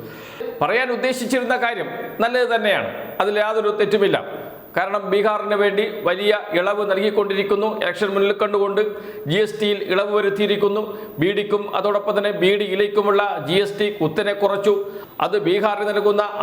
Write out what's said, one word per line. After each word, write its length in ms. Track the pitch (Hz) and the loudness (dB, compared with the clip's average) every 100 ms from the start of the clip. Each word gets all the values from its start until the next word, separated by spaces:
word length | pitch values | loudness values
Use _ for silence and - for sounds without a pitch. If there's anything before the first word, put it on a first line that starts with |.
| - - - - - - | -12 -16 -16 -12 -8 -2
പറയാൻ 280 | 147 226 254 233 | 0 0 0 0
ഉദ്ദേശിച്ചിരുന്ന 600 | 247 247 226 254 240 247 | -2 -2 -2 0 0 0
കാര്യം 240 | 233 220 135 - - - | 0 -2 -6 -8 -8 -2
നല്ലത് 260 | 226 247 240 226 | 0 2 2 2
തന്നെയാണ്, 340 | 214 165 117 - - - | 2 0 -2 -6 -8 -2
അതിൽ 160 | 196 208 | 0 2
യാതൊരു 280 | 208 220 208 208 | 0 0 0 2
തെറ്റുമില്ല. 380 | 208 190 196 143 - - - - - - | 2 4 2 2 -2 -10 -12 -16 -8 -4
കാരണം 260 | 190 202 196 | -2 -2 0
ബീഹാറിന് 440 | 202 208 214 208 208 | 0 2 0 0 2
വേണ്ടി 240 | 202 196 220 - 165 | 2 2 -2 -2 -2
വലിയ 260 | 185 208 208 - 170 | 0 2 0 0 0
ഇളവ് 240 | 185 208 202 | 2 0 0
നൽകിക്കൊണ്ടിരിക്കുന്നു. 800 | 190 208 208 202 196 202 202 214 214 | 0 0 2 0 0 0 2 0 0
ഇലക്ഷൻ 260 | 175 175 202 | -2 0 0
മുന്നിൽ 180 | 196 196 202 | 2 2 2
കണ്ടുകൊണ്ട് 400 | 208 208 202 196 214 - - - 139 | 0 2 0 0 0 -2 -10 -10 -2
ജി 80 | 180 | 0
എസ് 140 | 214 - | 0 0
ടിയിൽ 180 | 208 202 - | -2 0 0
ഇളവ് 180 | 180 208 208 | 0 0 2
വരുത്തിയിരിക്കുന്നു. 680 | 196 202 208 202 202 208 214 - - - | 2 2 0 2 2 0 -4 -8 -10 -2
ബി 80 | 170 202 | 0 0
ഡിക്കും 260 | 202 202 202 - | 0 -2 -2 -2
അതോടൊപ്പം 360 | 196 202 202 202 | 0 0 0 0
തന്നെ 160 | 202 180 | 0 2
ബി 80 | 180 202 | 2 2
ഡി 60 | 202 | 0
ഇലയ്ക്കുമുള്ള 480 | 190 208 208 208 196 202 175 139 | 0 0 2 2 4 2 -2 0
ജി 80 | 185 | 2
എസ് 140 | 202 - | 2 0
ടി 80 | 208 208 | -2 0
കുത്തനെ 340 | 156 160 208 202 | -2 0 -2 2
കുറച്ചു. 340 | 202 196 208 202 - - - - 170 | 2 2 2 2 0 -10 -12 -4 0
അത് 100 | 202 165 | 0 2
ബീഹാറിന് 400 | 202 208 202 208 | 2 2 0 -2
നൽകുന്ന 340 | 208 202 208 208 - | 2 2 2 0 0